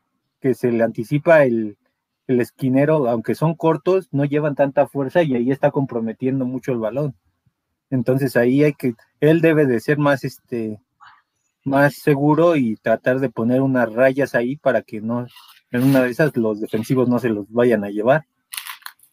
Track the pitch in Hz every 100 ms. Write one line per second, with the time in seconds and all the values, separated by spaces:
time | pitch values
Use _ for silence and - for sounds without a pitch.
0 | _ _ _ _ 135 120 123 117 113 110
1 | 113 147 170 160 135 113 107 104 _ _
2 | _ _ - 127 117 - 131 135 143 156
3 | 120 120 107 110 156 160 160 156 - 190
4 | 190 139 143 147 151 139 139 139 139 139
5 | 135 175 165 123 120 135 147 143 135 120
6 | 113 110 131 135 127 131 - 120 107 120
7 | 147 - _ _ _ _ _ _ - 131
8 | 117 135 135 120 120 135 147 143 127 113
9 | _ - 147 165 160 156 143 117 - 147
10 | 147 139 135 - - 120 110 107 _ _
11 | - _ _ _ _ _ 135 139 143 -
12 | - 139 147 151 170 160 117 107 117 113
13 | - 131 135 117 113 127 135 131 113 110
14 | 135 135 131 127 120 147 139 117 - 110
15 | 110 120 123 - - - _ 120 131 135
16 | 123 117 151 127 110 104 113 110 113 131
17 | 123 123 120 104 101 113 123 110 101 104
18 | 110 151 - _ _ - - - - -
19 | _